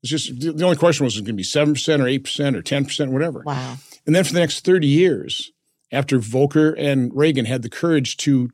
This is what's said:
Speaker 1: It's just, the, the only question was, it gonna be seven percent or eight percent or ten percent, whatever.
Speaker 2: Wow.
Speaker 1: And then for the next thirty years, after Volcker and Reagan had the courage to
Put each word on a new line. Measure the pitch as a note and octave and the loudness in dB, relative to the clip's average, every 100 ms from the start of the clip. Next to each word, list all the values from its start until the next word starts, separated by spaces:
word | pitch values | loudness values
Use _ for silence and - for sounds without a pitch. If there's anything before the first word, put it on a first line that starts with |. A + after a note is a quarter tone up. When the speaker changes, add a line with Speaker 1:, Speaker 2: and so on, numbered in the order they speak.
Speaker 1:
It's | B2 | -4
just, | D3+ - B2 | -6 -6 -6
the, | D#3+ | -6
the | D3+ | 0
only | F3+ D#3 | 0 4
question | E3+ D#3+ | 4 4
was, | C3+ G#2 | -2 -2
it | G#2 | -6
gonna | |
be | G#2 | -6
seven | F2+ D3 D3+ | -2 2 2
percent | D3 - D3 | 2 0 2
or | B2+ | 2
eight | C3+ | -2
percent | C3+ - C#3+ A2 | -4 -2 -2 -2
or | |
ten | - C#3+ C#3 | -2 -2 -2
percent, | - C#3 | -4 -2
whatever. | C3 E3 C3+ D3 | -2 -4 -6 -8
Speaker 2:
Wow. | C#3 B2+ C3 - - - | -8 -8 -14 -20 -10 0
Speaker 1:
And | E3+ | 2
then | |
for | D3+ | 2
the | E3+ | 0
next | E3 - - | 0 0 2
thirty | F#3 C#3+ | 4 4
years, | C#3+ F3+ B2 - - - _ _ _ _ | 4 4 0 -4 -8 -10 _ _ _ _
after | B2+ C#3 C3 | -4 0 -2
Volcker | G#2+ B2+ C#3+ D#3 D#3 D#3 | 0 0 2 4 2 2
and | C#3+ C3+ B2 C3+ | 0 0 -2 2
Reagan | D#3 C#3 A2+ | 2 2 -2
had | B2+ | -4
the | A2+ | -6
courage | - E3+ D#3 B2+ - | -4 0 2 0 -4
to | - C3+ B2 | 2 2 0